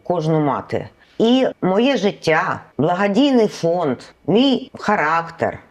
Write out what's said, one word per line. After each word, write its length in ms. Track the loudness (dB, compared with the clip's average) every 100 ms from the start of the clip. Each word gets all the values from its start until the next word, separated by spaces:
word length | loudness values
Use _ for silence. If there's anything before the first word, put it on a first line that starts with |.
кожну 360 | -4 -2 0 0
мати. 480 | 0 -2 -4 -8 -8 -16 _ 0
І 300 | 2 4 2 -2
моє 360 | 0 2 2 2
життя, 640 | -2 -2 0 0 -2 -8 -8 -2
благодійний 720 | -2 0 0 2 4 4 2
фонд, 500 | 0 -2 0 -2 -4 -10 _ 0
мій 440 | 2 2 0 -4 -8
характер, 800 | -2 0 0 -2 -4 -4 -4 -4 -14